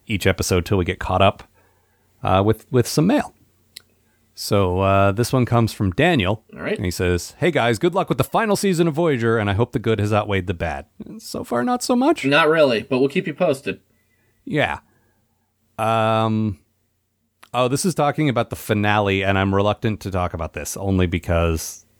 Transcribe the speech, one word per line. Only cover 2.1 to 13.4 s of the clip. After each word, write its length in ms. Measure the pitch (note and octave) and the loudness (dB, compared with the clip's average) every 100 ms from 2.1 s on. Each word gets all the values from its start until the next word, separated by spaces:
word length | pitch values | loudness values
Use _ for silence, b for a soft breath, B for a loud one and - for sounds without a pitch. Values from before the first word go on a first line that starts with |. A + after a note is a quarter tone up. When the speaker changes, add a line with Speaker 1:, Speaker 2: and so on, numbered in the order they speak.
| _ | _
Speaker 1:
uh, 200 | G2+ F#2+ | 0 2
with, 260 | G#2 A2 - | 2 -2 0
with 160 | B2+ - | 0 0
some 200 | - F3 | 0 2
mail. 280 | C#4 - - _ _ _ - _ _ _ _ _ | 0 -2 -12 _ _ _ -20 _ _ _ _ _
So, 460 | - - G2+ F#2 F#2 | -14 -2 0 2 2
uh, 320 | G2 G2 G2 | 2 4 4
this 200 | G2 A#2 | 2 0
one 120 | C3 | 0
comes 280 | A#2 A#2 A2 | 2 2 0
from 180 | - G2 | 0 -2
Daniel. 520 | A2 E3 D3+ F2+ A2 _ | 2 2 2 0 -2 _
Speaker 2:
All 60 | - | -12
right. 140 | - G#3+ | -8 -4
Speaker 1:
And 80 | |
he 60 | F2+ | -4
says, 440 | - F2+ F2 - - | -2 0 0 -4 -2
"Hey 120 | F3 | 0
guys, 280 | C#3 A#2 G#2+ | 2 0 0
good 160 | F3 | 0
luck 140 | F#3 D#3+ | 0 -2
with 80 | C3+ | -2
the 80 | |
final 320 | - F#3 A3 G3 | 0 0 0 0
season 320 | G3+ E3 E3+ | 0 0 0
of 60 | |
Voyager, 420 | D3+ E3+ B2+ A#2 A2+ | 0 0 0 0 0
and 120 | G2+ | 0
I 20 | |
hope 200 | G2 B2+ | 0 -2
the 60 | A#2 | -2
good 200 | A2 G#2 | -2 -2
has 120 | G#2 | 0
outweighed 320 | G#2+ G#2 G2 F2+ | 0 0 -2 -2
the 80 | |
bad." 320 | E2+ E2 C#2 - - - A3 | -6 -6 -6 -12 -18 -18 -16
So 260 | - - | -12 -10
far, 180 | - A#3+ | -4 -4
not 200 | B3 B3 | -2 -2
so 120 | - | -2
much. 300 | B3 C#4 E4 | 0 2 0
Speaker 2:
Not 240 | C3+ D3 D#3 | 2 2 4
really, 340 | D#3+ C#3 G#2+ | 4 4 2
but 180 | - B2+ | -2 0
we'll 100 | C#3 | 0
keep 160 | F#3 - | 0 -4
you 80 | |
posted. 460 | C#3 | -2